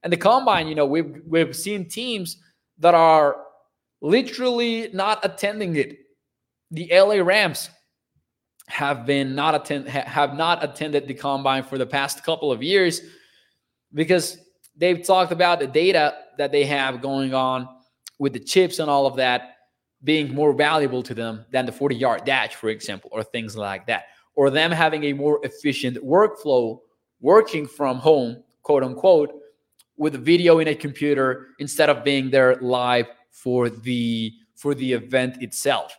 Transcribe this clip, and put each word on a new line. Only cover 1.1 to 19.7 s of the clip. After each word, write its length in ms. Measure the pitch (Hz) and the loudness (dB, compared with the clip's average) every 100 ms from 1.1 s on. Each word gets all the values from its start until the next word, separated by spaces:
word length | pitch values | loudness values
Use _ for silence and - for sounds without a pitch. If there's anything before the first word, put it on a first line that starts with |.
| 139 165 | -10 -2
we've 280 | 160 165 - | 0 0 -2
seen 340 | 196 208 170 | -8 -8 -8
teams 480 | - 247 220 170 - _ _ _ _ | -8 -6 -6 -8 -12 _ _ _ _
that 160 | 165 170 | 4 6
are 480 | 160 156 147 - - _ _ _ _ _ | 6 6 4 0 -12 _ _ _ _ _
literally 880 | 143 220 254 - 254 240 240 226 220 | 0 2 0 -4 -2 0 -2 -4 -6
not 300 | 190 196 214 | -4 -2 -2
attending 520 | 196 196 202 214 196 156 | -4 -4 -6 -4 -4 -2
it. 220 | - - _ _ _ _ _ _ _ | -4 -6 _ _ _ _ _ _ _
The 200 | 160 170 | -12 2
L 200 | 175 196 | 4 6
A 100 | 208 | 4
Rams 480 | 175 202 190 - - _ _ _ _ _ _ _ _ _ - | 2 2 2 -2 -12 _ _ _ _ _ _ _ _ _ -12
have 380 | - 143 139 120 | -6 -4 -4 -2
been 280 | 139 135 | -2 -2
not 220 | 135 156 151 | -2 0 0
attend-, 320 | - 143 135 | -2 -8 -6
ha-, 160 | 135 143 | -8 -4
have 300 | 151 143 139 | -2 -2 0
not 280 | 165 165 | -2 0
attended 440 | 143 - 156 143 139 | -4 -6 -4 -4 -4
the 60 | |
combine 500 | 131 139 139 135 135 | -8 -4 -2 0 -2
for 140 | 131 135 | -4 -6
the 80 | 127 | -4
past 380 | 139 139 - | -4 -4 -6
couple 280 | - 160 147 | -6 -4 -2
of 100 | 117 | -2
years 400 | 143 196 180 165 - - _ _ _ _ _ _ _ | 0 2 2 -2 -12 -20 _ _ _ _ _ _ _
because 440 | 143 160 185 160 - _ _ _ 151 | -6 0 0 0 -12 _ _ _ _
they've 300 | 175 175 175 | 0 0 2
talked 260 | 185 175 | 2 2
about 280 | 170 175 170 | 2 2 2
the 80 | 135 | 0
data 480 | 143 180 175 147 - - - | 2 4 4 2 -2 -18 -6
that 140 | 143 | -2
they 140 | 147 143 | 0 0
have 360 | 143 135 123 | 0 -2 -4
going 320 | 135 139 135 | -6 -4 -2
on 360 | 131 131 127 127 - _ _ - _ | -2 -2 -2 -6 -18 _ _ -20 _
with 140 | 139 | -4
the 60 | 131 | -4
chips 400 | - 185 180 180 | 0 2 2 0
and 100 | 151 | 0
all 160 | 143 139 | 2 2
of 100 | 127 | 0
that 400 | 127 123 - _ _ | 0 0 -4 _ _